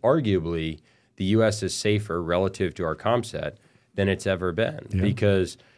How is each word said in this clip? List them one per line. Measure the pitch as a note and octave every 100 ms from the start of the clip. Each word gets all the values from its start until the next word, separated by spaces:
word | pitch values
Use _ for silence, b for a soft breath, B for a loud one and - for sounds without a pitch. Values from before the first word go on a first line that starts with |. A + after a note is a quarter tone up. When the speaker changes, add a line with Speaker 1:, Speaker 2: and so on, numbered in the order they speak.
Speaker 1:
arguably | A#2 D#3+ A#2 F#2+ E2 E2 D#2+ D#2 b b b -
the | F#2+
U | G#2+
S | A2 G#2+
is | F#2+
safer | - G#2+ G#2 G#2+ E2+
relative | E2 F2 F#2+ - F#2 -
to | E2
our | D#2
comp | G#2+ A#2+ A2+
set | D2+ D#2 - b b b -
than | G2
it's | F#2 G2+
ever | F#2 F2+
been | E2+ A2+ D#3 -
Speaker 2:
Yeah. | F#2+
Speaker 1:
because | G2+ C3 G#2 G2 F2+ - b